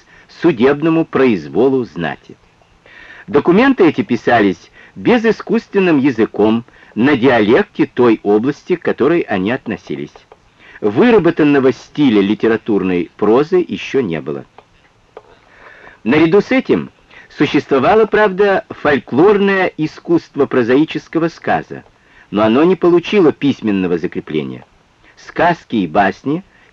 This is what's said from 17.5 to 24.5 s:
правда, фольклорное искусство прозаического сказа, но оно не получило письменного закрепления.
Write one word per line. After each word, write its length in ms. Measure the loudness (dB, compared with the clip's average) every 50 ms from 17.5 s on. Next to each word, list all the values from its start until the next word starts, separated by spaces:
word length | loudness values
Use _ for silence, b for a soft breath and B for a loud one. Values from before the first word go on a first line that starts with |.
| 0 -4 -2 0 -2 0 2 2 2 2 2
правда, 580 | 2 0 0 0 0 0 0 0 0 0 -2 -4 _
фольклорное 1040 | -20 -6 -2 -2 -2 -2 -4 -4 0 2 4 4 4 2 2 0 0 0 -2 -4 -4
искусство 720 | -6 -8 -8 -8 -12 _ -2 -2 -2 -2 _ _ -4 -4
прозаического 840 | -2 0 -2 0 2 2 2 0 0 -4 -12 -12 -6 -4 -4 -4 -4
сказа, 520 | -6 -8 -6 -4 -4 -4 -6 _ -18 -18 -18 _ b b b b b b b b
но 140 | -2 0 0
оно 180 | 2 2 2
не 140 | 2 2 2
получило 560 | 2 2 2 2 2 0 0 0 2 2 2
письменного 640 | 0 0 -2 -4 -4 -2 -4 -2 -2 -2 -2 -2 -4 -4
закрепления. 640 | -4 -8 -8 -10 -10 -6 -6 -6 -6 -8